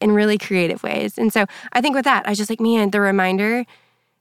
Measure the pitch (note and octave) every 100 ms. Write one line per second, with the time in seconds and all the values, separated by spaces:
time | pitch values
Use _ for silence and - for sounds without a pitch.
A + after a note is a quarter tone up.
0 | G#3+ G#3 G#3+ G#3+ - F#3+ E3+ - - -
1 | G#3 - A3+ A3+ G3 - - B3 C4+ C4+
2 | C4+ A#3 - G#3 G#3 A3+ A3+ A3+ G3+ G#3
3 | G3+ G3 F#3 F#3+ G#3 A#3+ A#3+ - _ _
4 | _ _